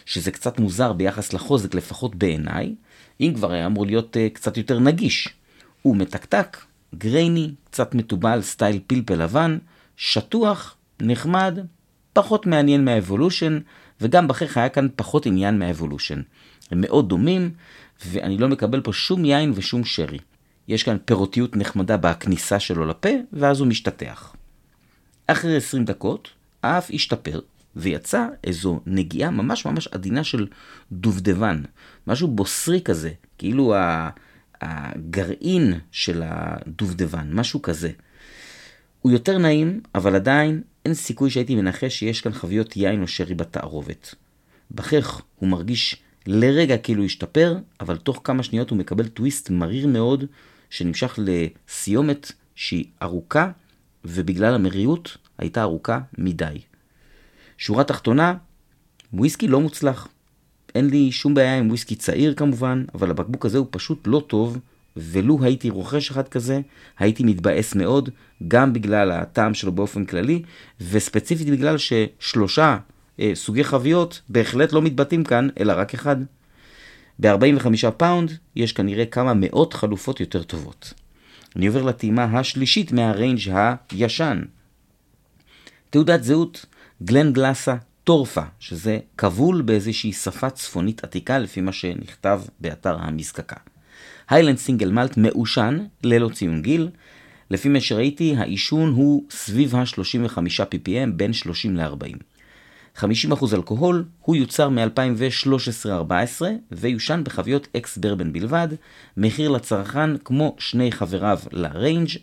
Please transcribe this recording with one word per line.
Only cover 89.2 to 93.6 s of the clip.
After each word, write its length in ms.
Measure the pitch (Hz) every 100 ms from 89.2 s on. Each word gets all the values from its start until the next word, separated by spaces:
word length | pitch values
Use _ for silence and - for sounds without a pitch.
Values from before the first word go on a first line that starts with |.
| 101 87 160 180
באיזושהי 500 | 113 107 104 110 110
שפה 380 | 95 98 - 131
צפונית 540 | - - 87 95 110
עתיקה, 340 | - 90 82 135
לפי 220 | 104 98
מה 120 | 95
שנכתב 680 | 92 90 87 - - 98 101 101 -
באתר 360 | 82 78 95 85
המזקקה. 580 | 82 78 78 - - -